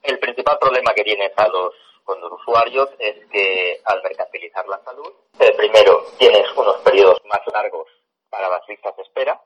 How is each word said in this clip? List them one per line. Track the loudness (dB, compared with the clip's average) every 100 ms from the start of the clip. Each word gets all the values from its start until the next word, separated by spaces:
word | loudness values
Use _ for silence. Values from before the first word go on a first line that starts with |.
El | -6 -6
principal | -6 -4 -2 0
problema | 0 0 0
que | -2
tienes | -2 -2 -4 0
a | 0
los, | 0 -6 -8 _ _
con | -10 -10
los | -10
usuarios | -14 -2 0 2 0 -2 -4
es | -8 -8 _
que | -4 -2 -2 -4 -4
al | -4 -4
mercantilizar | -4 -8 -10 -10 -12 -12 -10
la | -12
salud, | -14 -18 -20 _ _ _
eh, | 2 4
primero, | 4 6 6 4 0 2
tienes | 4 4 0 -2
unos | -2 2
periodos | 2 6 6 4
más | -2 -6 -4
largos | -6 -6 -10 -16 _ _ _ _
para | -8 -6
las | -6 -8
listas | -12 -12 -12
de |
espera | -12 -6 -6 -6